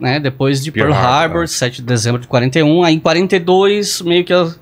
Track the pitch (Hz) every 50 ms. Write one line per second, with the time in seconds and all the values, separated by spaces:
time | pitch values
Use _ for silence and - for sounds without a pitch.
0 | - 131 135 151 147 135 131 131 135 135 143 135 135 160 147 - - 147 147 -
1 | 127 123 127 147 165 160 160 170 170 160 - - 131 123 127 - 123 117 123 117
2 | 107 120 120 120 123 - - 123 120 131 131 165 156 147 156 175 175 170 156 160
3 | - 165 160 170 190 180 190 185 170 175 180 185 196 196 202 208 208 196 - -
4 | 185 170 170 180 175 - 180 180 175 165 165 -